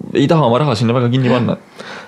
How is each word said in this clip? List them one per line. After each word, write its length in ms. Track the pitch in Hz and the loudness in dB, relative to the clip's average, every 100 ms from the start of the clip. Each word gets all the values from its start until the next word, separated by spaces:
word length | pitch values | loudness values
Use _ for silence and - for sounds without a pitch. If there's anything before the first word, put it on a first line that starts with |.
| - | -6
ei 120 | - 139 | 0 2
taha 180 | 165 131 | 4 4
oma 80 | 120 | 2
raha 180 | 151 107 | 0 0
sinna 180 | 113 | 0
väga 160 | 123 120 | 0 0
kinni 160 | 131 127 | 0 0
panna. 260 | 123 117 - - - - - | 0 0 -4 -8 -20 -18 -18